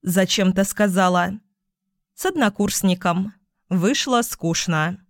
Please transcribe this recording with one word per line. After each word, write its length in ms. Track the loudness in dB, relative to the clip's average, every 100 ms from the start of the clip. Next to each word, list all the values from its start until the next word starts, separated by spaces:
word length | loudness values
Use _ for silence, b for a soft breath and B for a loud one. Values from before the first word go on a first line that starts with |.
зачем-то 600 | -2 0 2 2 2 2
сказала. 680 | 0 0 0 2 2 2 0 -4 _ _ _ _ _ _ _
«С 140 | -6 -4
однокурсником. 1040 | 0 0 0 -2 0 0 0 0 -2 -4 -10 _ _ -4
Вышло 520 | 0 0 0 0 0
скучно». 840 | 0 -4 -4 -2 -2 -2 -2 -6